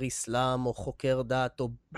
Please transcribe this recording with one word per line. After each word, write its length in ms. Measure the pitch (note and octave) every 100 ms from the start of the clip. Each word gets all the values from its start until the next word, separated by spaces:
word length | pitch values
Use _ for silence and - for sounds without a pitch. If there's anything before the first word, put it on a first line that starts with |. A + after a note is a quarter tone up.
| C3
אסלאם 580 | - - A#2+ B2+ B2+ B2
או 80 |
חוקר 480 | A#2 G2 - C3+ C3
דת 380 | A#2+ B2+ B2+ -
או 100 | B2 A#2 -